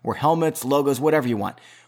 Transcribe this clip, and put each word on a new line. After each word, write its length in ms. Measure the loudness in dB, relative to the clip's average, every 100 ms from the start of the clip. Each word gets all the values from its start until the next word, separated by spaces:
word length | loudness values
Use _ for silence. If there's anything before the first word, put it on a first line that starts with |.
or 140 | -8 -2
helmets, 480 | 0 2 0 -2
logos, 360 | 0 0 2 0
whatever 280 | 2 2 0
you 80 | -2
want. 200 | -4 -8 -18 -20